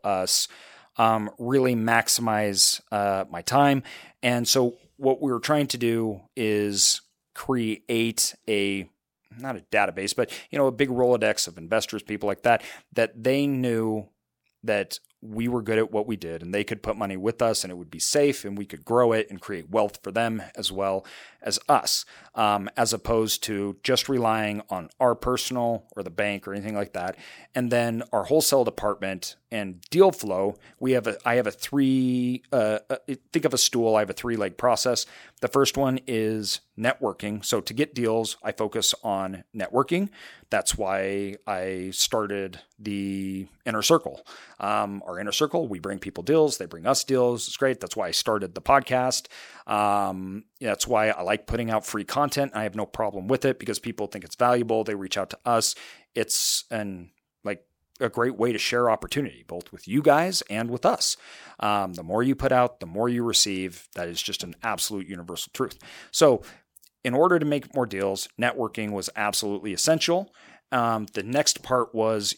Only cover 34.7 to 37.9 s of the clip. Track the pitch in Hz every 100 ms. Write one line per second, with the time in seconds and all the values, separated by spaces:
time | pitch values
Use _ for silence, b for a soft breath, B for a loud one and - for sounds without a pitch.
34.7 | 113 127 117 - B B _ - 143 135
35.7 | 139 135 131 127 113 110 110 98 - -
36.7 | - 120 - 117 92 104 104 - 113 -
37.7 | 113 147